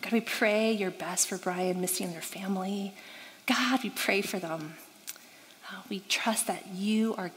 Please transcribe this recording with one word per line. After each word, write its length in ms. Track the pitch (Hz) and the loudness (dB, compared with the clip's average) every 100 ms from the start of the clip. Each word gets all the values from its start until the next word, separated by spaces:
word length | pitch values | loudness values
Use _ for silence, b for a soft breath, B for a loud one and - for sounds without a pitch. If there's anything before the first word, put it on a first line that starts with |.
God, 100 | - | 2
we 100 | 226 | 2
pray 500 | 226 - 220 208 220 | 2 2 4 6 4
your 180 | 214 190 | 4 0
best 380 | 180 165 185 - | -2 -4 0 0
for 100 | 185 | 0
Brian, 420 | 185 180 185 185 | -2 0 0 2
Missy, 220 | 180 - | 0 0
and 100 | 190 | -2
their 80 | 165 | -6
family. 760 | - - 196 190 190 202 196 - B B B B - | -8 -6 -2 -2 0 -2 -4 -8 B B B B 0
God, 380 | 240 254 254 | 2 4 2
we 60 | 202 | 0
pray 320 | - - 196 | -2 2 2
for 180 | 196 196 | 2 -2
them. 340 | 170 160 156 165 - - - - b b b b - | -4 -4 -6 -12 -18 -18 -14 -14 b b b b -14
Uh, 120 | 190 - | -14 -6
we 120 | 196 | -8
trust 480 | - - 233 214 - | -2 0 2 0 0
that 260 | 180 - | -2 -6
you 400 | 185 202 214 220 208 | -4 2 4 4 2
are 140 | 180 | -4